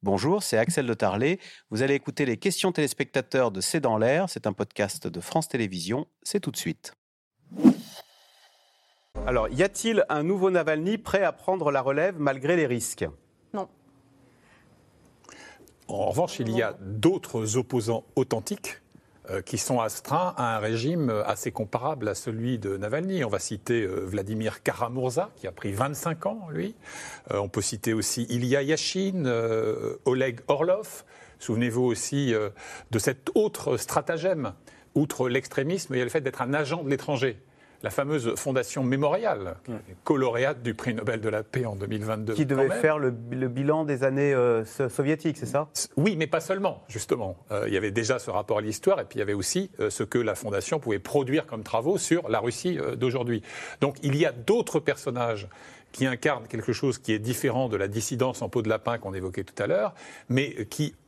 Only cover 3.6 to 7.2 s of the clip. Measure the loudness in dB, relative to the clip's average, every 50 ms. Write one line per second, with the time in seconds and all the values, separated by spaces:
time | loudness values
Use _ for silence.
3.6 | -4 0 -2 2 2 2 4 4 4 4 4 4 2 0 -4 -4 -4 -4 -2 -2
4.6 | -4 -6 0 -2 -2 -2 -2 -4 -6 -6 -6 -6 -10 0 0 0 0 0 -2 -2
5.6 | -2 0 -2 -4 -4 -2 -2 -2 -4 _ _ _ _ -4 -2 -2 -2 -2 -6 -4
6.6 | -4 -4 -6 _ _ -20 -20 _ _ _ _ _